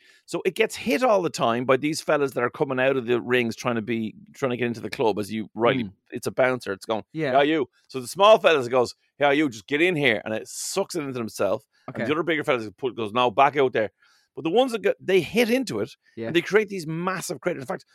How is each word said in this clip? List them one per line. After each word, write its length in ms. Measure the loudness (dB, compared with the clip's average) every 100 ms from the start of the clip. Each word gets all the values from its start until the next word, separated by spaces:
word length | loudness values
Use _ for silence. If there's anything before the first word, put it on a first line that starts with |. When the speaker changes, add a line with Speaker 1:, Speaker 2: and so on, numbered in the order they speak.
| _ _ -8
Speaker 1:
So 160 | -4 -2
it 100 | 0
gets 200 | -2 -2
hit 280 | -2 0
all 180 | 2 2
the 80 | 0
time 360 | 0 0 2 2
by 120 | 2
these 220 | 0 -4
fellas 300 | 0 0 0
that 100 | -2
are 60 | -2
coming 300 | -2 -4 0
out 160 | 0 0
of 100 | 0
the 120 | 0
rings 360 | 2 0 0 -2
trying 200 | -4 -2
to 60 |
be, 340 | -2 -4 -6 -10 -20
trying 180 | -6 -4
to 60 | -2
get 100 | -4
into 120 | -6
the 100 | -8
club, 300 | 0 0 0
as 120 | -4
you 180 | -6 -8
rightly, 320 | 0 2 2 -4
Speaker 2:
Mm. 60 | -12 _
Speaker 1:
it's 160 | -10 -4
a 40 |
bouncer. 400 | 0 0 0 -6
It's 140 | -8 -4
going, 180 | -6 -6
Speaker 2:
Yeah. 220 | -6 0
Speaker 1:
"Yeah, 80 | 2
you." 280 | 4 2 -2 _ -12
So 100 | -10
the 80 | -6
small 300 | 4 8 8
fellas 280 | 6 4 2
goes, 280 | 2 2 -4 _ 0
"Yeah, 120 | 2
you, 180 | 4 0
just 180 | -2 -4
get 140 | 0
in 140 | 2 2
here." 260 | 2 0
And 100 | -2
it 140 | -6 -8
sucks 480 | -10 -6 -4 -4 -6
it 80 |
into 160 | -6 -6
himself. 440 | -6 -2 0 0 _ _ -12
And 80 | -6
Speaker 2:
Okay. 80 | -2
Speaker 1:
the 80 |
other 100 | -2
bigger 200 | 0 -2
fellas 260 | 0 -2 -2 -6
put, 180 | -6 -4
goes, 160 | -2
"No, 160 | 0 2
back 260 | 4 4 4
out 160 | 2
there." 160 | 2 -2 _ _ _ _ -8
But 80 | 0
the 40 |
ones 200 | 2 2
that 100 | 0
go, 100 | -2 -2
they 220 | 2 2
hit 280 | 2 0 2
into 300 | 0 -2 -6
it 160 | -6 -10 _ -12
Speaker 2:
Yeah. 120 | -2
Speaker 1:
and 80 | -2
they 60 |
create 280 | 2 0 0
these 180 | -6 -8
massive 540 | -6 -6 -6 -8 -6
craters. 200 | -6 -6
In 60 | -8
fact, 180 | -10 _